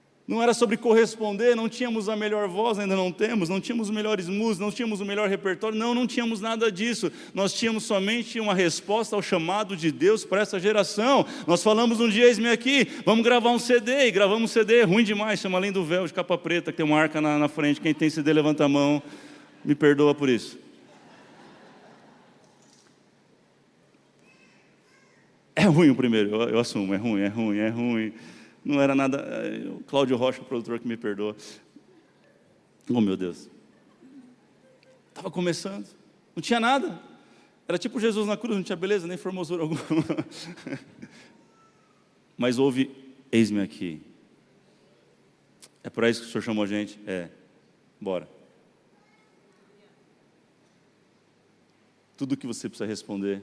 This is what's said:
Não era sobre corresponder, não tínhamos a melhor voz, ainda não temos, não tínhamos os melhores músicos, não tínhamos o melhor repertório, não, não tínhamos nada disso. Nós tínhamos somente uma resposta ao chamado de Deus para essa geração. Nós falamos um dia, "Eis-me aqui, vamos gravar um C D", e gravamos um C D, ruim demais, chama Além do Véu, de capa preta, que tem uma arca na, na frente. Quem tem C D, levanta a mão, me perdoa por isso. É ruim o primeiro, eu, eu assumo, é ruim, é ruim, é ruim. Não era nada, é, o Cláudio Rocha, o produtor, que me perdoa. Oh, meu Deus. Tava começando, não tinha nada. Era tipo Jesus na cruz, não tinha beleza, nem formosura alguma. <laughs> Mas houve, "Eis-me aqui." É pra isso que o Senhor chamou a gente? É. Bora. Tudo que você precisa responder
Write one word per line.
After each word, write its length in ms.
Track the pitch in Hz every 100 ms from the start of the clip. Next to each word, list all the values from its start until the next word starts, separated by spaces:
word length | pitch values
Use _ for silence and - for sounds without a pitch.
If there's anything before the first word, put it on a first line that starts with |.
| _ _ -
Não 140 | 220
era 100 | 240
sobre 240 | 226 233 233
corresponder, 800 | 240 220 220 - 214 202 240 233
não 120 | 226
tínhamos 400 | 226 247 226 202
a 80 | 214
melhor 320 | 214 208 202
voz, 300 | 180 233 208
ainda 180 | 202 190
não 160 | 185
temos, 380 | - 156 226 165
não 100 | 190
tínhamos 300 | 180 233 208
os 60 | 214
melhores 320 | 214 208 170
músicos, 320 | 202 226 180
não 120 | 208
tínhamos 300 | 202 233 202
o 40 | 202
melhor 220 | 202 208
repertório, 480 | 196 196 185 220 214
não, 200 | 233 240
não 100 | 254
tínhamos 340 | 240 233 220
nada 320 | 220 226 220
disso. 400 | 180 226 226 170 - -
Nós 180 | 180 190
tínhamos 320 | - 226 220
somente 560 | 220 202 196 233 226 226
uma 140 | 214
resposta 600 | 185 175 - - 214 214 208
ao 80 |
chamado 520 | - 180 165 202 196 180
de 160 | 160
Deus 320 | 127 175 220
para 180 | - 190
essa 180 | 208 196
geração. 680 | 196 214 185 - 240 262 - - -
Nós 160 | 170
falamos 360 | 214 220 233 226
um 80 | 233
dia, 180 | 208 240
"Eis-me 220 | 226 233
aqui, 380 | 233 240 277 208 -
vamos 200 | - 220
gravar 260 | 226 247 233
um 80 | 240
C 220 | 233 240
D", 260 | 220 277 247
e 60 |
gravamos 320 | 185 202 220
um 100 | 226
C 100 | 233
D, 200 | 202 240
ruim 200 | 202 202
demais, 360 | 208 202 214 202
chama 180 | 190 185
Além 140 | 202
do 120 | 190
Véu, 220 | 151 180 170
de 80 |
capa 240 | - 175 170
preta, 340 | 160 170 156
que 60 | 156
tem 80 | 151
uma 140 | 151
arca 200 | 156 156
na, 200 | 151 147
na 80 | 147
frente. 340 | 160 147 143
Quem 140 | 165 147
tem 120 | 156
C 140 | 156
D, 100 | 151
levanta 320 | 156 151 151
a 60 | 143
mão, 320 | 143 143 147 - - - - - - 151
me 80 |
perdoa 400 | 147 147 143 147
por 160 | 143 139
isso. 300 | 113 - - - - - - - - - - - - - - - - - - _ _ _ _ _ _ _ _ _ _ _ _ _ _ _ _ _ _ _ _ _ _ _ _ _ _ _ _ _ _ _ _ _ -
É 80 |
ruim 260 | 190 151 156
o 60 | 123
primeiro, 340 | 123 110 101
eu, 200 | 107 117
eu 100 | 113
assumo, 340 | 117 113 95
é 40 | 98
ruim, 240 | 117 101
é 60 | 101
ruim, 280 | 110 113 104
é 120 | 110
ruim. 440 | 117 120 113 110 - - - - _
Não 180 | - 143
era 120 | 139
nada, 260 | 139 135 139
é, 480 | - 113 110 110 -
o 100 | -
Cláudio 380 | - 139 131 123
Rocha, 240 | 127 127
o 40 | 131
produtor, 340 | 120 113 117
que 80 | 120
me 100 | 113
perdoa. 380 | 113 101 104 104 - - _ - _ _ _ _ _ _ _ _ _ _ -
Oh, 100 | 123
meu 160 | 104 95
Deus. 340 | 90 85 - - _ _ _ _ - 277 247 _ _ _ _ _ _ _ _
Tava 180 | - 185
começando, 560 | 180 175 165 196 202 202 - _ _ _ -
não 60 |
tinha 180 | - 156
nada. 420 | 233 277 330 170 - - _ _ _ _ -
Era 100 | 175
tipo 220 | 247 233
Jesus 280 | 226 208 208
na 80 | 202
cruz, 220 | 233 202
não 60 |
tinha 120 | 180 180
beleza, 320 | 190 208 170
nem 100 | 180
formosura 460 | 185 185 160 175
alguma. 160 | 156 156
<laughs> 480 | - 156 151 160 147 - - - - - - - - - - _ _ _ _ _ _ _ _ _ _ -
Mas 220 | 123 120
houve, 320 | 139 127 135 - - - _
"Eis-me 300 | 117 107 104
aqui." 400 | 95 - 90 78 - _ _ _ _ _ _ _ _ _ _ _ _ _ _ _ - _
É 80 | 107
pra 200 | - 117
isso 120 | 117
que 60 | -
o 40 |
Senhor 120 | 110
chamou 200 | 117 107
a 40 | 101
gente? 320 | 104 104 - -
É. 220 | 92 85 - _ _ _ _ _ _
Bora. 300 | 196 180 160 - _ _ _ _ _ _ _ _ _ _ _ _ _ _ _ _ _ _ _ _ _ _ _ _ _ _ _ _ _ _ _ _ _ _ _ _ _ _
Tudo 180 | 135 135
que 100 | 123
você 220 | 113 110
precisa 180 | - 110
responder 560 | 104 - 101 98 98